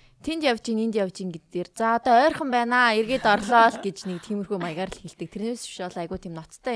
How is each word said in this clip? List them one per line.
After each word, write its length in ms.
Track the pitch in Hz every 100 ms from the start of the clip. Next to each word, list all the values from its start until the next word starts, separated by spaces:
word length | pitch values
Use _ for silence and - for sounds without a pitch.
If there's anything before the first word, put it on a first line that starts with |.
| _ _
"Тэнд 220 | - 320
явж 200 | 294 226 -
гин, 140 | 220
энд 160 | 226 214
явж 200 | 190 -
гин" 140 | 185
гэдгээр, 380 | 165 _ 175 175
"За, 220 | - 226 233
одоо 300 | 254 233 302
ойрхон 240 | 320 294
байна 400 | 240 240 247 240
аа, 40 | 220
эргээд 280 | 220 262 220
орлоо 440 | 202 202 240 226
л" 80 | 233
гэж 240 | 196 185 196
нэг 160 | 175 -
тиймэрхүү 320 | 208 196 196
маягаар 320 | 175 160 190
л 80 | -
хэлдэг. 300 | 170 - 165
Тэрнээс 320 | 202 220 233 -
биш 140 | -
бол 220 | 180 180
айгүй 180 | 170 185
тийм 140 | 185 165
ноцтой 400 | 160 - 254